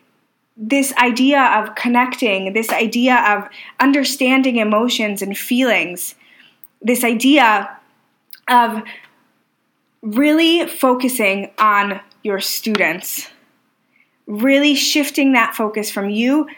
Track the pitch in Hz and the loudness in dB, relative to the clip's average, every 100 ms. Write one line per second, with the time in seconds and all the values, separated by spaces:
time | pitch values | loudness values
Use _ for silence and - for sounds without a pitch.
0 | _ _ _ _ _ - 220 277 269 - | _ _ _ _ _ -14 -2 0 2 2
1 | 247 240 262 285 254 214 214 - 247 240 | 2 2 2 4 4 2 -2 -6 0 0
2 | 254 - 240 190 190 208 226 165 226 233 | 0 -2 -2 -2 -4 -4 -2 -2 -2 0
3 | 254 247 208 202 196 - - - 269 285 | 2 4 2 0 -4 -16 -16 -4 0 0
4 | 262 - 254 269 262 233 214 214 240 240 | -2 -2 0 2 2 0 0 0 0 -2
5 | 214 196 196 202 - 247 262 185 165 175 | -4 -6 -8 -8 -4 0 0 0 -2 -8
6 | - - _ _ _ _ - _ 220 233 | -12 -14 _ _ _ _ -20 _ -2 0
7 | 233 226 262 294 233 208 208 - _ _ | 0 0 2 4 4 2 -4 -12 _ _
8 | _ _ _ - - 247 233 214 - - | _ _ _ -14 2 2 2 -2 -10 -18
9 | - _ _ _ _ _ _ _ _ _ | -20 _ _ _ _ _ _ _ _ _
10 | 220 214 294 311 330 339 - - 262 254 | -4 0 2 4 4 2 -2 0 0 2
11 | 254 254 208 196 196 - 214 202 202 196 | 0 0 0 -2 -6 0 2 2 0 -6
12 | - _ 214 190 - - 226 208 170 175 | -12 _ -6 -4 -4 -4 -4 0 0 -2
13 | - - - _ _ _ _ _ _ _ | -8 -12 -12 _ _ _ _ _ _ _
14 | _ _ - 208 262 277 294 269 - 302 | _ _ -12 -2 2 4 4 2 0 0
15 | 285 - 277 254 226 - 214 214 208 208 | -2 0 2 2 0 -2 -4 -4 -6 -6
16 | 196 208 247 294 294 | -4 -2 0 0 -2